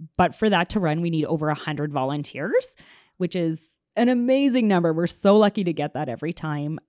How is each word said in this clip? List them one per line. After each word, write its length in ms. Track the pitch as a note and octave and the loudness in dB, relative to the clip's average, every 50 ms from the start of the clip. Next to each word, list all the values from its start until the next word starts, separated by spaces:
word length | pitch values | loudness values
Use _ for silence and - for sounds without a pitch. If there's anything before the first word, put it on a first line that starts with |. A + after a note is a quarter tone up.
| E3 - _ | -20 -16 _
but 180 | - F3+ D#3+ - | 0 0 0 2
for 140 | - A3 A3 | 0 0 0
that 200 | G3 E3+ F3 - | 2 2 0 0
to 100 | - G#3+ | -2 -2
run, 220 | F3+ D#3 D3+ E3 E3+ | 0 0 0 0 -2
we 80 | E3+ | -2
need 140 | E3 D#3 D3 | 0 -2 0
over 220 | - E3 D3+ D#3 D3+ | 0 -2 -2 0 -2
a 40 | D3+ | -2
hundred 380 | - - E3 D3+ D3 D3 D3+ C#3+ | -2 -4 -8 -6 -4 -6 -4 -2
volunteers, 800 | C#3 C3 C3+ C#3+ D3 D3 - - C3 D3+ A3 F4 B4+ C5 - - _ - _ - _ _ _ _ - | -2 -2 -2 -2 -4 -6 -8 -8 -8 -6 0 0 0 0 -2 -10 _ -20 _ -20 _ _ _ _ -6
which 180 | F3+ E3+ - | -6 -4 -2
is 400 | F#3 E3+ E3 D#3+ D#3 - - - _ _ _ - | -2 -2 -2 -2 -4 -8 -16 -20 _ _ _ -2
an 120 | - A#3+ B3 | 0 2 2
amazing 580 | B3+ A#3+ A#3+ B3+ C4 C#4 C#4 C#4 A#3 B3+ A3+ G#3 | 2 2 2 2 2 4 4 4 4 4 4 4
number. 240 | F#3+ F3 E3+ E3 D#3+ | 4 4 4 2 2
We're 120 | D#3+ F3 E3+ | 2 0 -2
so 280 | - - - G3 G3+ | -4 0 4 4 6
lucky 280 | G#3+ G#3+ G3+ G#3 A3 F#3+ | 6 6 4 2 0 -2
to 80 | F3 D#3 | -2 -2
get 220 | D#3 C#3+ D3 - | -2 -4 -4 -4
that 140 | C#3 D3+ C3+ | -6 -6 -6
every 240 | A#2 A2 C#3 E3 F3 | -6 -6 -6 -8 -8
time. 460 | - - D#3 D3 D3 D3 D3 D#3+ - _ | -6 -6 -6 -4 -4 -4 -6 -6 -8 _